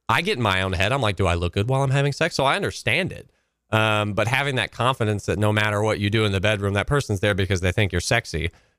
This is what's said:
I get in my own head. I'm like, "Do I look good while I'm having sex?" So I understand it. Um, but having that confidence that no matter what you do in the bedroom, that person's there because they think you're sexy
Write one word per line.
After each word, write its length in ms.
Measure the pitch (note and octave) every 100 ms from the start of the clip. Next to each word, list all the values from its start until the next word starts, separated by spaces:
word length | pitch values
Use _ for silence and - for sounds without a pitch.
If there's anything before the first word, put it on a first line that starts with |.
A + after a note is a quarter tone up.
| -
I 140 | A#2
get 140 | F#3 F3+
in 60 |
my 200 | A2 F#2
own 120 | F#2+
head. 180 | F2+ G2
I'm 80 | C3+
like, 140 | G#2+ G2
"Do 100 | F#2
I 80 |
look 200 | E2+ F2
good 140 | G2 A2
while 140 | C3
I'm 80 | C3+
having 220 | C#3 C#3+
sex?" 240 | C#3 E3 -
So 80 |
I 100 | C3+ F3+
understand 540 | C#3+ - - C#3 F3+
it. 200 | - - _ _ _ _
Um, 420 | A2 A2 G#2+ G#2
but 160 | G2+ G#2+
having 260 | C3 C#3 B2+
that 140 | G2
confidence 560 | - A#2+ C3+ G#2+ G#2 -
that 120 | F2+
no 120 | G#2
matter 300 | G#2+ G#2+ G#2
what 160 | A2 F2+
you 120 | G2+
do 140 | A2+
in 60 | G#2+
the 80 | G2
bedroom, 340 | G2+ G#2+ G2+
that 120 | G2+ F#2+
person's 340 | C#3+ - G2+
there 140 | G#2
because 280 | G2 F#2+ F#2+
they 100 | F#2
think 180 | G2 G2+
you're 100 | F2
sexy 480 | - A#2 - D#2+ D#2+ - _